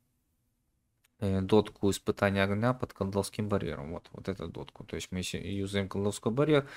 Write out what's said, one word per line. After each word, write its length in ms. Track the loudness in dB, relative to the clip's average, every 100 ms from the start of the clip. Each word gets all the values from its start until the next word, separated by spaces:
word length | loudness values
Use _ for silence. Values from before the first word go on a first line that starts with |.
| _ _ _ _ _ _ _ _ _ _ _ _
э, 200 | -2 0
дотку 500 | 6 6 4 0 0
испытания 540 | 2 -2 2 2 4
огня 300 | 2 2 0
под 180 | 0 -6
колдовским 560 | -4 -2 0 -2 -4 0
барьером. 460 | 0 0 -6 -8
Вот, 160 | -10 -12
вот 160 | -10 -6
эту 220 | -6 -6
дотку. 340 | -10 -12 -14
То 140 | -10 -8
есть 120 | -6
мы 80 | -6
если 180 | -6 -6
юзаем 500 | -6 -4 -2 -2 -2
колдовской 460 | -2 -2 -2 -2
барьер, 340 | 2 4 4 2